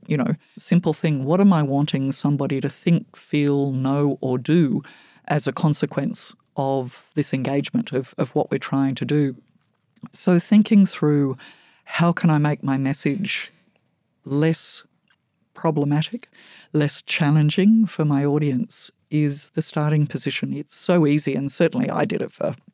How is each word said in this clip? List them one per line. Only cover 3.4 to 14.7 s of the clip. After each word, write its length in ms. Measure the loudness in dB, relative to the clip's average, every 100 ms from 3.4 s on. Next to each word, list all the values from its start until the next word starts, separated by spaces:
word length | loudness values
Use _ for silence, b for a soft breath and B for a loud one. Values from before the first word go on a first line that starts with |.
| 2 2 0
know, 480 | -2 0 0 0 0
or 160 | -2 -2
do 460 | 0 2 2 0 B B B B -4
as 200 | -2 -2
a 40 |
consequence 840 | 0 0 0 -2 -2 -4 -6 -12 -16 _ -6
of 540 | -2 -2 -4 -10 -8 -6
this 180 | -4
engagement, 580 | -2 -2 -2 -2 -4 -4
of, 220 | -4 -6 -6
of 160 | -4 -2
what 160 | -2
we're 80 | -4
trying 340 | -2 -2 0 -2
to 100 | -2
do? 300 | 0 0 -4 _ _ _ _ _ _ -14
So 260 | -4 2 2
thinking 480 | 4 4 6 6 4
through, 500 | 2 0 2 0 -4 B B B B -10
how 260 | 0 0
can 180 | 2 2
I 80 | 2
make 260 | 2 -2
my 140 | -2 -2
message 720 | -2 -2 -2 -4 -4 -6 -10 _ _ _ _ _ _ _
less 600 | -6 0 0 0 -6